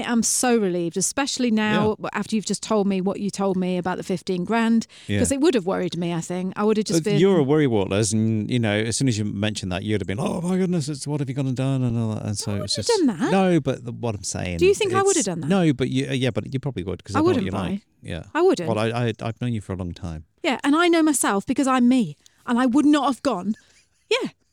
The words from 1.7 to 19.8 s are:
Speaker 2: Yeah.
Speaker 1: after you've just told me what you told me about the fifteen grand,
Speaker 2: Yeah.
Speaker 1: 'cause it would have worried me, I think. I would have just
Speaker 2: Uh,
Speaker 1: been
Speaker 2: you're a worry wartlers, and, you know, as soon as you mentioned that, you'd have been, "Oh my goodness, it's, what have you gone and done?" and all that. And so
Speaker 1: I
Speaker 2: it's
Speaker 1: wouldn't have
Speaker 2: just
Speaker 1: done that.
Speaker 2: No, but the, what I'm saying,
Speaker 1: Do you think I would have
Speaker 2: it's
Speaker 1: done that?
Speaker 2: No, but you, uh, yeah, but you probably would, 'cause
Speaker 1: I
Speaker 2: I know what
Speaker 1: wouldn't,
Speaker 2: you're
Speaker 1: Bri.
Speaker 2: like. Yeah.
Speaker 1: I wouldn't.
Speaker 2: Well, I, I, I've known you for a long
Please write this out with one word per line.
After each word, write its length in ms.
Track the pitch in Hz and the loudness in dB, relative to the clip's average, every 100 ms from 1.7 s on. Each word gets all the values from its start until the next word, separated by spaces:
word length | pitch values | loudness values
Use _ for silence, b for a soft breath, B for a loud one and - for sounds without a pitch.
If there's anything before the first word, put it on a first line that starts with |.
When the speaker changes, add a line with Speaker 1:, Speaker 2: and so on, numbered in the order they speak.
| 214 214 208 | 2 2 -2
Speaker 2:
Yeah. 120 | - | -6
Speaker 1:
after 240 | - 202 220 | -6 -2 -4
you've 80 | |
just 180 | - 196 | -2 -6
told 240 | - 220 196 | 0 0 2
me 140 | 190 | 0
what 180 | 185 - | -2 -2
you 120 | 196 | -6
told 260 | - 196 185 | -2 -2 0
me 220 | 180 180 | 0 -2
about 180 | 180 180 | -2 -6
the 60 | |
fifteen 420 | - 185 - 180 | -4 -6 -4 -4
grand, 420 | 175 226 226 226 - B B | -2 0 2 2 0 B B
Speaker 2:
Yeah. 140 | 104 | 0
Speaker 1:
'cause 120 | - | 2
it 80 | 277 | 2
would 140 | 320 | 2
have 100 | 233 | 2
worried 320 | 175 180 180 165 | 0 -2 -2 -4
me, 160 | 170 | -4
I 80 | 170 | -4
think. 320 | - 180 185 | -4 -6 -4
I 100 | 196 | 0
would 120 | 208 214 | 2 2
have 80 | |
just 160 | 214 165 | 2 0
Speaker 2:
Uh, 120 | 160 | 2
Speaker 1:
been 60 | 151 | 4
Speaker 2:
you're 200 | 190 185 | 6 4
a 40 | |
worry 240 | 131 156 143 | 4 4 4
wartlers, 460 | 110 95 98 110 | 2 2 2 2
and, 380 | 110 110 110 104 | 2 0 0 0
you 80 | 123 | 0
know, 160 | 113 | 0
as 240 | 104 113 110 | 0 0 0
soon 100 | 135 | 0
as 80 | 107 | 0
you 80 | |
mentioned 480 | 104 104 107 104 95 | -2 -2 -4 -4 -4
that, 120 | 90 | -4
you'd 180 | 104 107 | -2 -2
have 40 | 90 | -2
been, 140 | 101 | -4
"Oh 220 | 170 185 | -4 -4
my 160 | 170 185 | -2 0
goodness, 280 | 185 180 135 | 0 -2 -4
it's, 160 | 143 143 | -6 -6
what 140 | 147 | -4
have 100 | 135 | -4
you 40 | |
gone 120 | 135 135 | -2 -2
and 100 | 127 | -2
done?" 260 | 131 135 | -2 0
and 140 | 127 117 | 0 0
all 180 | 110 107 | -2 -4
that. 100 | 107 | -4
And 100 | 104 | -6
so 160 | - | -4
Speaker 1:
I 40 | 101 | -4
Speaker 2:
it's 200 | 101 - | -4 -4
Speaker 1:
wouldn't 0 | |
have 100 | - | 0
Speaker 2:
just 200 | 440 285 | 2 2
Speaker 1:
done 0 | |
that. 260 | 160 262 | 0 0
Speaker 2:
No, 260 | 190 185 170 | 2 4 2
but 280 | 135 123 123 | 0 -6 -8
the, 60 | |
what 220 | 117 117 | -6 -6
I'm 80 | 104 | -4
saying, 360 | - - 92 87 | -6 -4 -4 2
Speaker 1:
Do 80 | 370 | 4
you 80 | |
think 180 | 403 403 | 4 0
I 80 | 370 | 0
would 160 | 392 370 | 2 0
have 40 | |
Speaker 2:
it's 40 | |
Speaker 1:
done 160 | 202 165 | -2 -4
that? 80 | 147 | 0
Speaker 2:
No, 240 | 196 165 | 2 4
but 160 | 123 127 | 2 0
you, 140 | 131 135 | 0 -2
uh, 40 | |
yeah, 180 | 135 127 | 0 0
but 220 | 104 131 | -2 -4
you 60 | 131 | -6
probably 240 | 143 117 | -6 -6
would, 220 | 90 90 | -6 -8
'cause 100 | - | -4
Speaker 1:
I 60 | 277 | 0
Speaker 2:
I 0 | |
know 40 | 330 | 2
what 100 | 269 | 2
Speaker 1:
wouldn't, 80 | |
Speaker 2:
you're 80 | 190 | -2
Speaker 1:
Bri. 180 | - - | -4 -4
Speaker 2:
like. 80 | 202 - _ | -6 -8 _
Yeah. 220 | 107 82 - | -10 -10 -4
Speaker 1:
I 80 | 302 | 2
wouldn't. 260 | 370 277 165 | 2 2 0
Speaker 2:
Well, 100 | 104 | 0
I, 80 | 113 | 0
I, 240 | 117 120 104 | 0 -2 -2
I've 180 | 113 - | -6 -4
known 120 | 123 | -4
you 80 | 113 | -4
for 120 | - | -6
a 20 | |
long 160 | 92 | -6